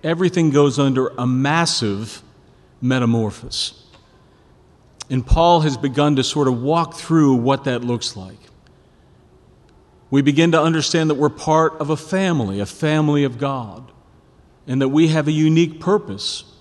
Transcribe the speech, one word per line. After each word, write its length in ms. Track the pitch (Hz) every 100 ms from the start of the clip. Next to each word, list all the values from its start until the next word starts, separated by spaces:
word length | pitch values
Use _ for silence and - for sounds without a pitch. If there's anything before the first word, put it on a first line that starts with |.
Everything 460 | 160 165 175 175 160
goes 280 | 139 147 131
under 320 | 139 127 127
a 160 | - 127
massive 960 | 127 139 160 170 - 110 101 113 - - _ _ _ _ _
metamorphosis. 1000 | 123 131 120 117 107 - 127 - - - _ - _ _ _ _ _ _ _ _ _ _ -
And 160 | 131 123
Paul 360 | 160 170 170
has 160 | 156 123
begun 380 | 143 127 147 135
to 60 |
sort 240 | 131 151 135
of 140 | 123
walk 340 | 131 165 165 -
through 400 | - 165 147 127
what 280 | 120 135 135
that 180 | 123
looks 320 | 120 120 - 104
like. 240 | 95 104 - _ _ _ _ _ _ _ _ _ _ _ _ _ _ _ _
We 100 | 135
begin 300 | 139 143 170
to 100 | 160
understand 480 | 160 160 - 165 156
that 60 | 143
we're 140 | 147
part 440 | 147 - 156 160 -
of 100 | 147
a 80 | 156
family, 640 | - 190 190 165 104 98
a 80 | -
family 560 | - 156 151 151 147
of 160 | 139 117
God, 520 | 139 135 110 95 127 - _ _ _ _ _ _ -
and 140 | 131
that 80 | 135
we 180 | 147 160
have 200 | 156 147
a 40 |
unique 480 | 156 156 160 165 156
purpose 640 | 175 208 208 98 - - - _